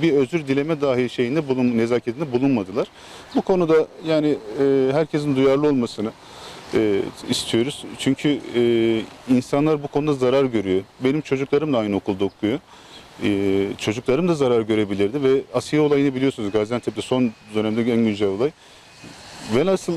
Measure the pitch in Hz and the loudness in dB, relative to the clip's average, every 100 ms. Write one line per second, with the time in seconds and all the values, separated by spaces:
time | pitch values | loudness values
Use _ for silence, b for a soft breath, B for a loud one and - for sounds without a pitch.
0 | 160 143 127 170 139 135 151 156 139 123 | 2 2 2 -2 -2 0 0 0 0 0
1 | 123 - 120 156 139 127 123 117 113 120 | 0 0 0 0 0 0 2 2 2 0
2 | 120 120 156 120 139 120 92 110 185 B | -2 -6 -2 0 2 0 0 -4 -6 B
3 | B B B 262 - 185 160 160 - - | B B B -2 2 2 4 4 2 -4
4 | 160 156 151 131 - 120 139 135 131 147 | -2 2 2 0 -4 0 2 4 2 2
5 | 160 151 147 131 135 139 151 135 117 - | 0 -2 0 2 4 4 2 2 0 -4
6 | 107 - B B B B - 110 107 98 | -8 -8 B B B B -4 0 2 0
7 | - - - 123 - 113 131 - 101 117 | -2 -8 -6 -4 -2 -2 -2 -6 -12 -6
8 | 135 135 151 135 - 120 120 117 113 113 | -2 0 0 -2 -2 0 2 4 2 0
9 | - - - - - 143 156 151 143 143 | -4 -8 0 0 2 0 2 0 -2 -2
10 | 151 135 127 135 131 113 95 95 - - | -2 0 2 2 2 0 0 0 -2 -2
11 | 127 151 - 135 139 143 156 123 104 98 | 0 0 -2 -4 0 0 2 0 0 -2
12 | - 95 98 - 104 143 - B B B | -2 -2 -4 -2 -2 -2 -6 B B B
13 | - - 104 98 98 98 98 - 113 110 | -20 -6 -2 0 0 0 -2 -4 -4 -2
14 | - 131 180 156 131 117 110 107 101 98 | 0 0 0 2 2 2 2 0 0 0
15 | 101 143 131 135 - 123 - 151 147 143 | -2 0 2 2 0 -6 -2 0 2 2
16 | 143 127 135 - 101 107 107 120 - 107 | 0 0 -2 -2 -2 0 0 -4 -4 -6
17 | - 127 120 - 107 107 107 110 117 117 | -2 0 0 -4 -6 -4 -2 0 0 2
18 | 110 101 101 98 147 - B B B B | 2 2 0 0 -2 -4 B B B B
19 | - - - - - 117 180 190 - | -20 -20 -20 -16 -2 0 2 0 -2